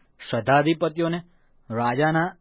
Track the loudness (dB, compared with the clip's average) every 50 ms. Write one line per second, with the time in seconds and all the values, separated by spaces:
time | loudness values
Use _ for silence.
0 | _ _ _ -18 -8 -4 -4 -2 2 4 4 4 4 2 0 0 -2 -4 -2 -2
1 | -2 -2 -2 -6 -8 _ _ _ _ _ _ _ _ -8 -6 -2 -2 -2 0 0
2 | 0 2 2 0 0 -2 -6 _